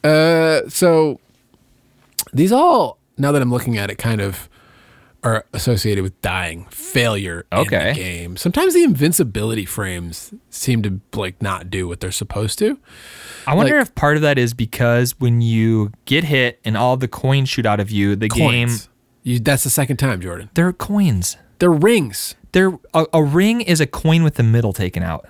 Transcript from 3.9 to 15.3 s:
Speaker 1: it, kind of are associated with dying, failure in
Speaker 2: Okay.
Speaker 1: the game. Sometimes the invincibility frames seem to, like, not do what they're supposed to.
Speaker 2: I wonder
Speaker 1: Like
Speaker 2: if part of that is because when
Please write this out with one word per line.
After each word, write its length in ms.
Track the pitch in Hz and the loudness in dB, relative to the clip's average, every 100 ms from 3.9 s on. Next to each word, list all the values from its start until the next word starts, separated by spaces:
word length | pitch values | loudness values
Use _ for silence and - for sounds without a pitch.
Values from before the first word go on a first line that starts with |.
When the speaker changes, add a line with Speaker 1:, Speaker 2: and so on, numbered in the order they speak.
Speaker 1:
it, 60 | 107 | -4
kind 220 | 117 110 | -2 -2
of 300 | 98 95 - _ _ _ _ _ _ _ | -4 -6 -14 _ _ _ _ _ _ _
are 220 | 117 110 - | -2 -2 -4
associated 500 | - - 110 110 98 | -4 -2 0 0 -2
with 160 | 95 - | -4 -6
dying, 440 | 98 92 87 82 92 | -6 -4 -6 -8 -14
failure 720 | - - 131 117 104 95 85 - | -16 -4 0 0 -2 -6 -10 -4
in 60 | 98 | -2
Speaker 2:
Okay. 340 | 123 92 82 | 0 0 -2
Speaker 1:
the 60 | 147 | -4
game. 380 | 92 87 85 92 | -6 -10 -12 -6
Sometimes 360 | 170 277 370 | -2 0 2
the 100 | 349 | 4
invincibility 840 | 330 139 151 175 131 104 110 113 90 | 4 4 2 2 -2 -2 -4 -4 -6
frames 680 | - 98 90 85 82 - 104 _ | -6 -6 -6 -10 -14 -18 -20 _
seem 320 | - - 120 | -8 -2 0
to, 180 | 104 95 _ | -2 -6 _
like, 260 | - 92 - | -8 -8 -6
not 280 | 101 92 90 | -6 -6 -6
do 180 | 95 87 | -6 -6
what 120 | 85 | -8
they're 120 | 95 | -8
supposed 460 | - 107 101 110 - | -8 -8 -6 -4 -2
to. 200 | 214 277 _ - - - - - - | -2 -2 _ -20 -20 -20 -20 -10 -2
Speaker 2:
I 80 | |
wonder 200 | 156 262 294 | 2 2 2
Speaker 1:
Like 60 | |
Speaker 2:
if 120 | 240 - | 0 0
part 200 | 147 151 | 2 2
of 60 | |
that 160 | 147 131 | 2 2
is 160 | 120 120 | 0 -2
because 640 | 113 - 120 120 120 - | -8 0 2 2 0 -2
when 220 | 123 | 0